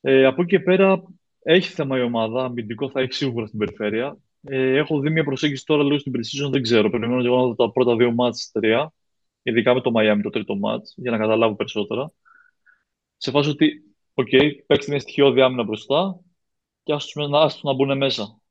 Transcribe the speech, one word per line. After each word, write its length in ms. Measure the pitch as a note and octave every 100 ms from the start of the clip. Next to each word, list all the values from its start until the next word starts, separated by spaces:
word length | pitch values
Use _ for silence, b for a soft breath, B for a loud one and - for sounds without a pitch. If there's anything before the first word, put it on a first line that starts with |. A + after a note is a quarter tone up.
Ε, 240 | C3+ C3+
από 180 | C3+ C3
εκεί 80 | F3+
και 100 | F#3+
πέρα, 420 | F3 F#3 F#3+ F#3+ - - _ _
έχει 260 | - E3+ -
θέμα 300 | - C#3+ C3
η 40 |
ομάδα, 420 | A#2+ A#2 A2+ A#2+
αμυντικό 460 | C3 A#2+ G#2+ A2+ C3+
θα 100 | C3+
έχει 120 | C3
σίγουρα 340 | - C#3 A#2 G#2+
στην 120 | A2
περιφέρεια. 580 | G#2 - G#2+ G#2+ C3 - _ _
Ε, 340 | C#3+ C3+ C3 C3
έχω 240 | D3 D#3
δει 100 | C#3+
μια 140 | D#3+
προσέγγιση 400 | C#3+ C3 D3+ C#3
τώρα 180 | - D3+
λίγο 160 | C#3+ D3
στην 140 | C#3+
pre-season, 360 | B2 A2+ C3+ C#3+
δεν 120 | C3+
ξέρω. 280 | A#2 A#2 G2+
Περιμένω 340 | A#2+ A#2 B2
εγώ 120 | B2 B2+
να 60 |
δω 120 | B2+
τα 180 | A2+ A#2
πρώτα 240 | A2 B2 A#2
δύο 160 | A#2+
μάτς, 380 | A#2 B2 A#2+ -
τρία, 400 | - A2 A2+ D#3 _ _ _ _ _
ειδικά 320 | - A#2 A#2
με 60 | B2
το 100 | B2+
Miami, 260 | A#2 G#2+ G#2
το 80 | G#2
τρίτο 260 | A2+ G2+ G2+
μάτς, 380 | G#2 A2+ - -
για 140 | B2
να 80 | A#2
καταλάβω 360 | A2 A2 A2+
περισσότερα. 580 | G#2 G#2 - G2+ A2 D3 _ _ b b _ _ b b _ _ _
Σε 140 | -
φάση 180 | C3+ D3
ότι, 320 | D3 D#3 - _ _ _
οκ, 140 | - A#2 C3 F3 - _
παίξτε 240 | C#3 -
μια 100 | C#3+
στοιχειώδη 400 | - - C#3 B2
άμυνα 220 | C3 B2+
μπροστά 580 | G#2+ G#2+ - C#3+ F#3+ F#3 _ _ _ _ _ _
και 100 | -
άστος 220 | D3 -
με-, 240 | - D3 C#3+
άστος 240 | D3+ -
να 100 | D3
μπουν 220 | C3+ C#3 C3+
μέσα 440 | C#3 B2 G#2 _ _